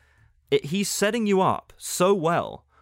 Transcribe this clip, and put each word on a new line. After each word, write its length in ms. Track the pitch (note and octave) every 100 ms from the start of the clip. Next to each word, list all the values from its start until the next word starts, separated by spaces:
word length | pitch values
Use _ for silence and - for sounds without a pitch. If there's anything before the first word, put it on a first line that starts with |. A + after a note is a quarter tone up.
| _ _ _ _ _
it, 140 | C#3
he's 240 | C#3+ F3+ G3
setting 380 | - G3+ A#3+ G#3+
you 160 | F#3+
up 320 | F3+ A2 - -
so 380 | - - F3+
well 500 | G3+ D#3+ E3 B1+ G#1 _ _